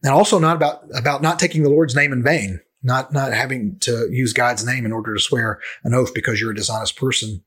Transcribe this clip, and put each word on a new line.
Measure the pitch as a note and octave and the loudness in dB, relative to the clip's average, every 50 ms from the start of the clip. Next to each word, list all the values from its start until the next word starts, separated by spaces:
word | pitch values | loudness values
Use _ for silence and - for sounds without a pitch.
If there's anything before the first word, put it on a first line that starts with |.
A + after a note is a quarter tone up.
and | - C#3+ | 2 4
also | C3+ D#3 G#3 G#3 - F#3+ | 6 6 6 6 4 4
not | D#3+ D#3+ E3+ | 4 4 4
about, | D#3+ D#3 D3 D3+ - - - - | 4 2 0 0 -4 -14 -12 -10
about | C3 A#2 D#3 C#3+ C#3 | -2 -2 0 0 2
not | D3 D#3 F3 - | 0 0 0 2
taking | F3 F3 - D#3 | 0 0 2 2
the | D#3 C#3+ | 4 4
Lord's | C#3+ D3+ E3 C#3+ A#2 | 4 4 4 2 2
name | C#3+ C#3+ D3 | 2 2 2
in | C3+ B2+ A#2+ | 2 0 2
vain, | C#3 D#3+ D#3 G#2+ G2 F#2 E2+ _ _ _ _ | 2 2 2 0 -4 -6 -8 _ _ _ _
not, | - B2+ B2 C3 B2+ - C#3+ | -2 0 0 0 -2 -2 -2
not | C#3+ C3+ C3 A#2 | -2 -2 0 -2
having | G#2+ B2+ B2+ C3 B2+ A2 G#2 F#2 - | -2 -2 -2 -4 -4 -4 -6 -4 -4
to | - - A#2+ A2+ A#2 G#2+ | -4 -2 -2 -2 -2 -2
use | G#2 B2+ C3 A#2 A2 | -2 -2 -2 0 0
God's | - A#2+ A#2+ A#2+ G#2 G#2+ | 2 2 2 0 -2 -4
name | A#2+ B2+ B2+ A#2 | -4 -4 -4 -4
in | G#2+ | -4
order | A2 A2+ G#2+ A2 G#2+ | -4 -4 -6 -6 -4
to | G#2 | -4
swear | - - - B2 A2+ A2 G#2 - - - - - _ | -2 0 0 0 0 -2 -4 -6 -8 -14 -14 -8 _
an | A2+ A#2 | 0 2
oath | B2+ B2+ - - | 2 0 0 -2
because | - - - A2+ G#2+ | -4 -4 -2 -2 -2
you're | A2+ A2+ | -2 -4
a | G#2+ | -4
dishonest | G#2+ A2 - A2+ A2 A2 G#2+ - | -4 -4 -4 -4 -4 -4 -6 -6
person. | - - C3+ A#2+ - A2+ A2 G#2 F#2+ _ | -2 -2 -2 0 -2 -4 -4 -8 -10 _